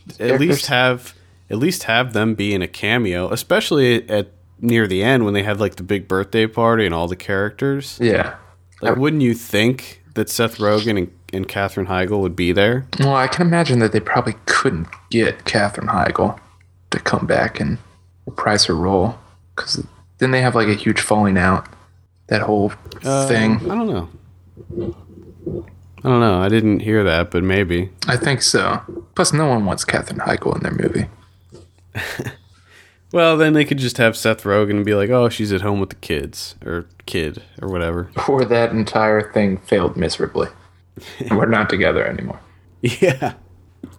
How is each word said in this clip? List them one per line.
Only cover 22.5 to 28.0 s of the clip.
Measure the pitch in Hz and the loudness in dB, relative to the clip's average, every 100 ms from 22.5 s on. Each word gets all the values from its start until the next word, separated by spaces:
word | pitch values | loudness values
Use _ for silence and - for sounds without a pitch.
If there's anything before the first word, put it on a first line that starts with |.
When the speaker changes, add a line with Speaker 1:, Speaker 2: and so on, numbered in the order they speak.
| 107 101 - - - | 0 0 -4 -14 -10
Speaker 1:
Uh, | 131 135 135 | -4 -2 2
Speaker 2:
thing. | 117 110 107 175 | 2 2 0 -2
Speaker 1:
I | |
don't | 214 226 | -4 -4
know. | 113 82 - - - - - - - - - - - - - - - - - - - | -4 -8 -14 -20 -20 -20 -20 -14 -10 -10 -12 -18 -20 -20 -16 -12 -10 -12 -20 -20 -8
I | 131 | -2
don't | 123 | 2
know. | 117 90 | 2 2
I | 95 | 2
didn't | 110 107 101 | 2 2 2
hear | 104 110 | 2 2
that, | 98 80 95 | 2 2 0
but | 90 | 0
maybe. | 92 95 95 87 92 - | 2 2 2 0 -4 -6